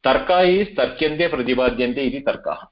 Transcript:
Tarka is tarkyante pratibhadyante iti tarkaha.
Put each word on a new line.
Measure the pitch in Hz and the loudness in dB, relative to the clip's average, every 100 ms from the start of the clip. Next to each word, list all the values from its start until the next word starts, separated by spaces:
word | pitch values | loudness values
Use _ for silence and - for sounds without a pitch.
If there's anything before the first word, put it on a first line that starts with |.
Tarka | 135 131 - 180 | 2 0 2 4
is | 180 185 202 - | 4 4 0 -2
tarkyante | 127 - 156 151 170 | -2 0 -4 0 -2
pratibhadyante | 139 120 127 127 120 123 123 | -2 -2 0 0 0 -4 -2
iti | 131 - | -4 -4
tarkaha. | - - - 73 - | -4 -4 -6 -10 -12